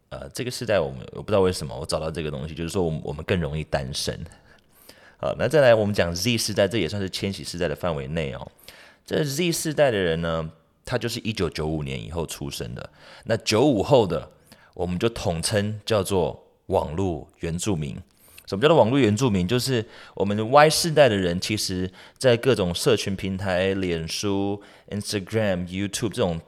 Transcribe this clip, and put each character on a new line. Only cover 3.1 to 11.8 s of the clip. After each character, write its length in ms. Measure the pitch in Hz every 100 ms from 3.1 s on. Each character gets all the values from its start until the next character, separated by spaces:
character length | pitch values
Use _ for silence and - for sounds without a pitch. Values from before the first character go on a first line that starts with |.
们 100 | 78
更 160 | 80 95
容 180 | 73 78
易 60 |
单 280 | 76 73 65
身。 260 | 73 - - - - _ _ _ _ - - - _
好， 160 | - 73
那 80 | 110
再 140 | 151
来 120 | 127
我 120 | 113 101
们 100 | 101
讲 180 | 87
Z 240 | 87 110 113
世 160 | -
代， 140 | 107 98
这 100 | 113
也 100 | 78
算 120 | 104
是 80 | 95
千 220 | - 101
禧 120 | 85
世 140 | 67 85
代 120 | 85
的 60 | 73
范 200 | 90 76
围 100 | 67
内 240 | 82 69
哦。 180 | - - _ - - - _ -
这 180 | 180
Z 280 | 147 135 175
世 220 | 160 160
代 160 | 151 139
的 80 | 104
人 240 | 87 80
呢， 300 | 85 82 80 - _ _ -
他 120 | 123
就 100 | 117
是 120 | 117
一 100 | 110
九 180 | 107 82
九 160 | - 78
五 160 | 80